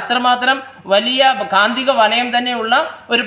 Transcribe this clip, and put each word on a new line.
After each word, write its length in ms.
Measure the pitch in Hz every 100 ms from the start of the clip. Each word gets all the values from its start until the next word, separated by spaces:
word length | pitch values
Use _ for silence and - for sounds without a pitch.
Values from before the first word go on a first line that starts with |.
അത്രമാത്രം 580 | - 247 247 247 254 269 - - 185 196
വലിയ 260 | 233 262 269 226 208
കാന്തിക 360 | 190 214 240 254 240
വലയം 280 | 214 233 247 240
തന്നെയുള്ള 380 | 247 240 220 262 320 - -
ഒരു 100 | 233